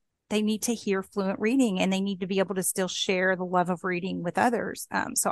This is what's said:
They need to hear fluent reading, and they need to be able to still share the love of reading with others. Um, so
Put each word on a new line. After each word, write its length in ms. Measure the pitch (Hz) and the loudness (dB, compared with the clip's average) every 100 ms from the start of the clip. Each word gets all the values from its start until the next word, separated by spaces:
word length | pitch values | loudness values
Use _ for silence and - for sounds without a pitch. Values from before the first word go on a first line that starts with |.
| _ _ - | _ _ -4
They 120 | 214 | 0
need 200 | 214 214 | 0 0
to 100 | - | -2
hear 300 | 220 208 190 | -2 0 -2
fluent 380 | - 202 190 - | -2 -2 -2 0
reading, 380 | 220 269 240 185 | 2 4 4 2
and 100 | 185 | 2
they 80 | 190 | 2
need 220 | 196 185 | 0 -4
to 40 | 185 | 0
be 140 | 196 | 0
able 160 | 190 190 | 0 0
to 80 | |
still 240 | - 196 180 | -2 -2 -2
share 480 | - - 185 185 180 | -2 0 2 2 2
the 80 | |
love 260 | 180 180 175 | 0 2 2
of 140 | 175 | -2
reading 400 | 190 175 185 180 | -2 -4 -4 -4
with 140 | 170 - | -2 2
others. 500 | 240 226 190 - - | 2 2 -2 -8 -6
Um, 240 | 190 - | -4 -2
so 160 | - 202 | -2 0